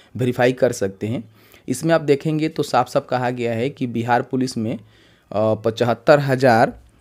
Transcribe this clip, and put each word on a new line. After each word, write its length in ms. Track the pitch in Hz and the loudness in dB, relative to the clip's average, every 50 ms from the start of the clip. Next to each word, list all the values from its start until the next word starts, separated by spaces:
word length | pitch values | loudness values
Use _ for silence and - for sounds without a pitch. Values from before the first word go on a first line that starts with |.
| _ _ _ | _ _ _
वेरीफाई 360 | 107 127 123 120 - 123 131 131 | -4 -2 -2 0 2 2 2 2
कर 180 | - 135 123 | 2 0 0
सकते 360 | 120 - 101 98 98 - 104 | 0 -2 -4 -6 -4 -6 -6
हैं। 240 | 107 120 - - - _ _ _ _ - - _ | -6 -6 -8 -10 -14 _ _ _ _ -20 -20 _
इसमें 260 | - 135 - 160 165 165 | -8 -8 -4 0 0 0
आप 80 | 156 | 0
देखेंगे 480 | 151 143 143 139 - 160 156 151 156 156 | 2 0 0 0 0 -2 -2 -2 -4 -4
तो 140 | 156 - 143 | -4 -4 -4
साफ 260 | - - 120 123 - | 0 0 0 0 0
साफ 180 | - 143 - - | -2 -4 -2 -2
कहा 200 | 127 123 127 123 | -4 -2 -2 -4
गया 240 | 127 123 117 117 117 | -4 -2 -4 -4 -2
है 160 | 113 120 143 | -2 -4 -4
कि 180 | 143 - 135 | -4 -6 -8
बिहार 340 | 123 117 117 110 123 120 123 | -4 -4 -4 0 2 0 0
पुलिस 360 | 123 - - 127 131 127 - | 0 -2 -2 -2 -2 -2 -4
में, 200 | 120 110 110 104 | -6 -6 -6 -6
अ, 40 | - - - _ _ _ _ _ _ _ _ - | -8 -12 -20 _ _ _ _ _ _ _ _ -4
पचहत्तर 840 | 101 107 110 110 107 - 117 113 - 120 120 113 - _ - 151 143 | -2 0 0 0 0 -2 -4 -2 0 -2 -2 -2 0 _ 6 6 6
हज़ार, 500 | 139 139 131 127 135 131 113 110 127 240 | 6 0 0 2 4 4 6 6 4 2
अ, 60 | 240 - - _ _ _ | 0 -8 -20 _ _ _